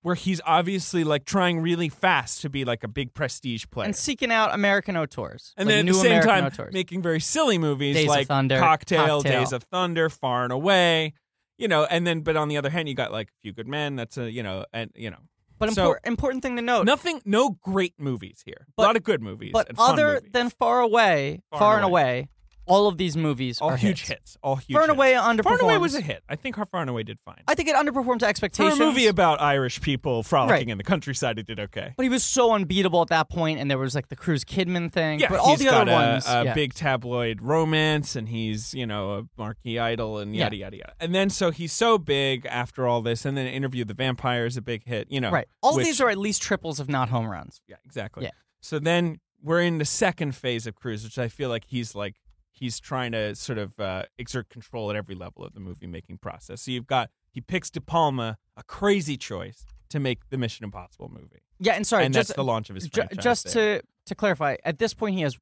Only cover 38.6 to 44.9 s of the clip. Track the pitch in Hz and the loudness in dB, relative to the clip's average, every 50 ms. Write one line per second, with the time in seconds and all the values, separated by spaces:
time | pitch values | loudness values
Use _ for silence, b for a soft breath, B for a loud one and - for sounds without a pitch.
38.6 | 110 - - 131 123 113 104 104 98 98 101 98 113 - _ - 110 107 110 - | -6 -6 -6 -6 -6 -4 -4 -4 -4 -4 -6 -6 -8 -12 _ -10 -10 -10 -10 -10
39.6 | _ 120 113 117 117 113 117 113 113 107 110 104 104 104 107 175 156 107 107 98 | _ -6 -4 -2 -2 -2 -2 -2 -4 -6 -6 -8 -8 -6 -4 -2 -2 -2 -4 -8
40.6 | 95 95 101 95 - - - - 165 170 180 190 196 196 190 - 196 170 156 131 | -10 -12 -14 -16 -18 -20 -12 -8 -6 -2 0 2 2 0 0 0 0 0 0 -2
41.6 | 170 156 - - 226 233 226 202 151 151 143 139 139 135 135 123 - - 123 123 | -6 -6 -2 2 4 4 4 2 2 0 0 0 2 0 -2 -4 -6 -6 -4 -4
42.6 | 120 - _ - 131 123 120 120 110 117 117 113 - 139 139 139 131 127 127 135 | -6 -6 _ -2 0 0 0 0 0 -2 -4 -2 -2 -4 -4 -4 -4 -4 -4 -4
43.6 | 139 131 127 123 117 104 123 - 131 131 123 - - 131 123 120 117 117 123 127 | -4 -4 -4 -4 -6 -6 -4 -4 -2 -2 -2 -2 -2 -2 0 0 -2 -2 -4 -6
44.6 | - 120 117 104 _ 120 | -6 -8 -8 -8 _ -6